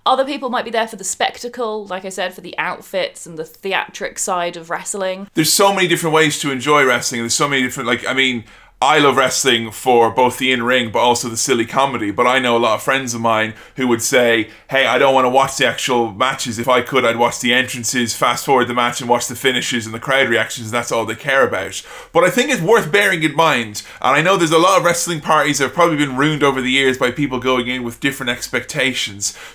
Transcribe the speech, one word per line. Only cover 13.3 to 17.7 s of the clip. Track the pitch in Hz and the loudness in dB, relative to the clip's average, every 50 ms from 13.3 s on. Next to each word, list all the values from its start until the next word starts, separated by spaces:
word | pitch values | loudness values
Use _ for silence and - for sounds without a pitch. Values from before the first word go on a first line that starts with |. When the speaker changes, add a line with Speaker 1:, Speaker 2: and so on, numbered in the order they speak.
| 113 110 110 110 110 - - - - | 2 2 0 -2 -6 -12 -18 -14 -6
Speaker 2:
who | - 131 123 | -2 0 0
would | 120 110 | 0 0
say, | - - 131 123 123 117 117 113 107 - - - _ - | 0 2 2 4 4 4 2 2 0 -4 -8 -20 _ -2
"Hey, | 139 135 131 | 0 0 2
I | 117 120 | 2 2
don't | 127 139 135 135 | 4 4 4 4
wanna | 131 127 123 | 4 4 4
watch | 127 135 135 135 - | 4 2 2 2 0
the | - 135 | 0 0
actual | 120 - - - - 127 120 120 113 95 | 0 0 -2 -2 0 0 0 0 0 0
matches. | 101 131 131 147 - - 127 110 | -2 -2 -2 -2 -4 -6 -6 -6
If | 113 117 131 | -4 0 2
I | 127 123 | 2 2
could, | 120 - 143 135 117 | 2 0 0 2 2
I'd | 117 117 | 2 2
watch | 117 120 117 - - | 2 0 0 0 0
the | - 120 120 | 0 2 2
entrances, | 127 127 117 | 2 0 -2